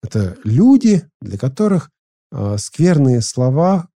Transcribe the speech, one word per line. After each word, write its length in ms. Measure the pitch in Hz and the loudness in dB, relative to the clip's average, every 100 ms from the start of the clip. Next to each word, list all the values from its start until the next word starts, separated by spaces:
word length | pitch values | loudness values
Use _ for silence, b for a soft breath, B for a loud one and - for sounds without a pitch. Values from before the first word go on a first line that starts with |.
Это 340 | - 110 95 - | -6 -4 -4 -6
люди, 640 | 104 117 240 269 226 196 - _ | -2 2 4 4 4 0 -2 _
для 160 | 104 98 | -12 -6
которых, 540 | 131 135 214 185 - _ _ _ _ | -6 -2 -2 -2 -4 _ _ _ _
а, 260 | - 101 104 | -8 -6 -6
скверные 640 | - - 170 160 135 123 | -8 0 2 4 2 2
слова 680 | 110 - 127 135 175 190 170 | -2 -2 -2 0 0 0 -4